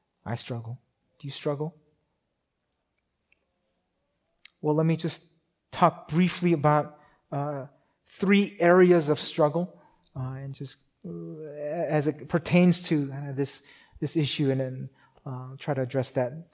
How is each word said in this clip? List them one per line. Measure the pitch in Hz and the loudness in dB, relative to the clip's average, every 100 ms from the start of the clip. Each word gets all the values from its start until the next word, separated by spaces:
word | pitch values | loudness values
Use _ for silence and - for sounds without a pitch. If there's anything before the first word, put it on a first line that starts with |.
| _ _ - | _ _ -8
I | 117 | -8
struggle. | - 117 113 123 _ _ _ _ | -8 -10 -8 -12 _ _ _ _
Do | 143 | -14
you | |
struggle? | - 151 143 156 - _ _ _ _ _ _ _ _ _ _ _ _ _ _ _ _ _ _ _ _ _ _ _ _ _ _ - _ | -6 -4 -4 -6 -10 _ _ _ _ _ _ _ _ _ _ _ _ _ _ _ _ _ _ _ _ _ _ _ _ _ _ -20 _
Well, | 151 | 0
let | 151 160 | 2 2
me | 160 | 0
just | 165 - - _ _ _ _ | -2 -8 -14 _ _ _ _
talk | - 170 - - | 2 2 2 -2
briefly | 151 180 - 175 | 2 2 2 2
about, | 165 147 151 - - _ _ _ | 2 4 2 0 -8 _ _ _
uh, | 147 143 143 131 _ _ _ _ | -6 -6 -8 -10 _ _ _ _
three | - 190 202 202 - | -4 2 4 2 2
areas | 170 180 185 175 147 | 6 8 8 6 4
of | 147 | 0
struggle, | - - 151 160 180 - _ _ _ - | -2 0 2 2 -4 -8 _ _ _ -12
uh, | 127 135 | -10 -10
and | 139 | -12
just, | 135 135 - _ _ 180 | -12 -14 -14 _ _ -14
uh, | 170 165 160 156 147 147 165 147 | -12 -12 -12 -14 -10 -6 -4 0
as | 151 147 | 0 0
it | 143 - | -4 -4
pertains | 170 - 180 180 170 | -4 2 6 6 4
to, | - 156 139 | 0 -2 -2
uh, | 135 143 | -6 -6
this, | 135 139 - - - _ - | -4 -4 -6 -20 -20 _ -10
this | 147 165 | -4 0
issue, | 143 - 139 | 0 0 0
and | 135 | 0
then, | 131 131 135 - _ _ 139 | -2 -8 -12 -16 _ _ -12
uh, | 127 127 135 | -12 -12 -10
try | - | -6
to | 135 | -4
address | 127 135 123 | -2 -2 -2
that | - 123 156 - | -2 -4 -6 -16